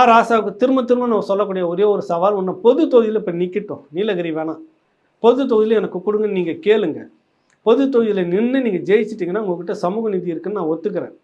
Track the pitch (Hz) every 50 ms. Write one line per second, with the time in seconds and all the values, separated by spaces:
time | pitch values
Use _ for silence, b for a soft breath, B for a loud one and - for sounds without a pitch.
0 | 254 233 226 233 226 233 233 220 196 202 185 - 247 262 262 262 233 240 247 247
1 | 247 240 220 196 - - 196 196 202 190 190 185 180 170 175 180 208 208 202 190
2 | - - 175 170 180 208 208 190 185 185 170 - - 233 262 330 320 277 262 233
3 | 226 214 220 208 - 185 170 170 185 180 185 208 - - 135 - - _ 147 175
4 | 214 220 190 175 170 165 156 160 160 160 156 - - - _ _ _ _ _ _
5 | _ _ _ _ - 233 247 269 269 - 226 214 220 220 226 208 196 - - 180
6 | 180 208 208 214 214 202 196 185 170 165 151 - - 202 220 220 196 156 - -
7 | - - _ _ _ _ _ _ _ _ _ _ _ 214 247 269 269 269 269 233
8 | 226 214 196 190 180 175 180 208 233 247 262 269 247 220 185 170 143 160 202 233
9 | 220 233 233 - 175 170 180 220 220 190 175 170 175 196 196 143 180 175 202 226
10 | 226 214 196 180 170 175 165 156 - 190 214 196 170 156 165 160 - 202 180 170
11 | 139 - - _